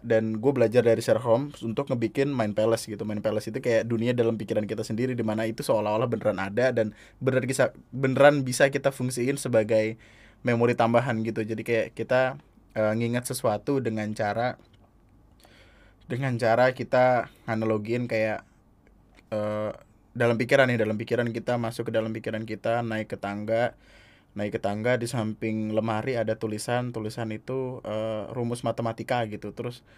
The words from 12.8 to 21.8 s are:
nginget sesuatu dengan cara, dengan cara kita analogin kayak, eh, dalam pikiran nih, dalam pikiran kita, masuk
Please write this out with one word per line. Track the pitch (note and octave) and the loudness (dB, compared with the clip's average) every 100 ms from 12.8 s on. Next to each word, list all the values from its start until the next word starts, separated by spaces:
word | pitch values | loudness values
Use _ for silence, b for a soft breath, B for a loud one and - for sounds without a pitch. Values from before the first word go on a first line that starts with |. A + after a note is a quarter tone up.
| G#2+ | 0
nginget | A2 A#2 B2 | 2 0 -2
sesuatu | A#2+ B2+ A#2+ G#2 - C#3 | -4 -2 -2 0 0 -2
dengan | A#2+ A2 G#2+ | -2 -4 -4
cara, | G#2+ G#2 A2 B2 - - _ _ _ _ _ _ _ b b b b b b | -4 -2 -2 -4 -6 -16 _ _ _ _ _ _ _ b b b b b b
dengan | - B2+ C#3 A#2+ | -8 -4 -2 2
cara | A#2 A#2 B2+ B2+ | 4 6 4 2
kita | A#2+ B2+ B2+ A#2+ - - - | 0 4 4 4 0 -10 -4
analogin | A2 A2 G#2+ G#2+ A#2+ | -2 0 0 -2 -4
kayak, | A#2+ A2 A2 G#2 - _ _ _ _ _ _ - _ | -2 -2 -2 -4 -10 _ _ _ _ _ _ -20 _
eh, | G#2+ G#2 G#2+ G#2+ - - _ _ | -4 -2 -4 -6 -8 -18 _ _
dalam | A#2+ A#2 A#2 | 0 2 2
pikiran | B2 C#3 B2+ | 4 6 6
nih, | A#2+ | 4
dalam | G#2+ G#2+ | 0 -2
pikiran | - A#2 A#2 | 0 0 0
kita, | A2+ G#2 A#2+ | -2 -2 -2
masuk | A2+ A#2+ | -2 -4